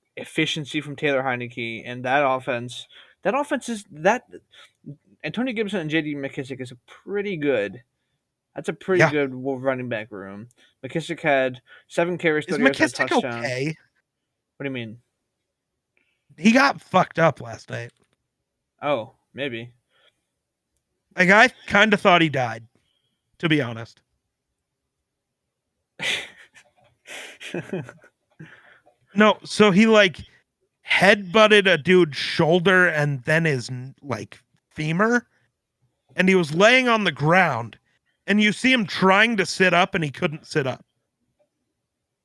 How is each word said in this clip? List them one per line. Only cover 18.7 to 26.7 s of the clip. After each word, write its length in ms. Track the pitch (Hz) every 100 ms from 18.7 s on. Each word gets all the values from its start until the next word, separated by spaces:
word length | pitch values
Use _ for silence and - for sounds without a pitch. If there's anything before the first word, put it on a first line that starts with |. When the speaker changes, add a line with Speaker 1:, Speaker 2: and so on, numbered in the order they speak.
| -
Speaker 1:
Oh, 340 | 143 127 104 _ _
maybe. 400 | 123 139 113 120 _ _ _ _ _ _ _ _ _ _ _ _ _ _ 175
Speaker 2:
Like, 120 | 180
I 160 | 208 247 - -
kinda 320 | 202 214 202
thought 240 | 202 175
he 80 | 160
died, 380 | 135 120 113 117 _ _ _ _ _ _ -
to 100 | 170
be 100 | 151
honest. 440 | 120 113 117 _ _ _ _ _ _ _ _ _ _ _ _ _ _ _ _ _ _ _ _ -
Speaker 1:
<laughs> 1800 | - - - - - _ _